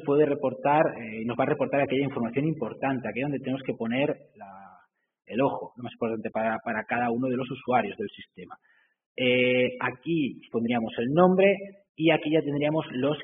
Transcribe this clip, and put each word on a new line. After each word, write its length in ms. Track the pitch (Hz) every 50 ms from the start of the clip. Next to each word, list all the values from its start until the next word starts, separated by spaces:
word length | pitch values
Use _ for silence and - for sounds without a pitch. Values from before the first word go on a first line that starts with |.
| -
puede 200 | - 139 147 151
reportar, 580 | 139 143 143 139 127 123 - - 143 147 156 160 143 - 117
eh, 280 | 117 110 107 113 113
nos 120 | 120 113 123
va 60 | 131
a 40 | 139
reportar 340 | 147 - 135 120 139 139
aquella 240 | 139 131 127 135 143
información 400 | 131 127 123 117 113 117 139 143
importante, 640 | 160 156 151 117 107 - - - 135 135 120 - 110
aquí 100 | 107 117
donde 200 | 135 147 139 123
tenemos 220 | - 139 131 131 -
que 100 | - 113
poner 340 | - 113 113 120 127 143 151 143 - - _ _
la, 120 | - 104 98 95 95 98 92 92 - _ _ _ _ _ _ _ _ _
el 160 | - 98 113
ojo, 320 | 139 135 - - - - -
lo 80 | 120 123
más 80 | 117
importante 380 | - - 120 110 110 110 107 110
para, 280 | - 110 110 113 110 113 -
para 220 | 123 110 110 110
cada 260 | - 120 120 123 120
uno 160 | 117 120 131 131
de 80 | 123
los 140 | 123 135 -
usuarios 460 | 139 127 - - 123 120 107 101 95 -
del 100 | 104 101
sistema. 480 | - - - - _ - - - - - _ _ _ _ _ _ _ _ _ _ _ -
Eh, 580 | 131 127 123 127 123 127 127 127 127 120 123 -
aquí 580 | - 123 123 - _ 160 170 160 139 110 - - - -
pondríamos 440 | - 117 117 117 123 120 113 107 - -
el 120 | 117 127
nombre 480 | 143 170 180 185 185 185 190 202 196 196 - - - - _ _ _
y 160 | - 156 165
aquí 200 | 156 156 151 151
ya 100 | 156 160
tendríamos 440 | 143 143 143 143 147 147 156 160 151 -
los 260 | - 127 127 143 151 -